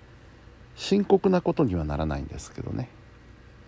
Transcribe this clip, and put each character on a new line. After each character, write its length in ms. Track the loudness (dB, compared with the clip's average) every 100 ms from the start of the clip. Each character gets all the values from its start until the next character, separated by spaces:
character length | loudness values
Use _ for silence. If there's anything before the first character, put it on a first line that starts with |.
| -20 -20 -20 -20 -20 -20 -20 -14
深 300 | 0 0 4
刻 240 | 4 4
な 120 | 2
こ 120 | 0
と 100 | 0
に 120 | 2 2
は 80 |
な 140 | -2 -2
ら 80 | -2
な 120 | -4
い 60 |
ん 20 | -6
で 120 | -12
す 140 | -14
け 100 | -12
ど 100 | -8
ね。 180 | -8 -8 -12 -20 -20 -20 -20 -20 -20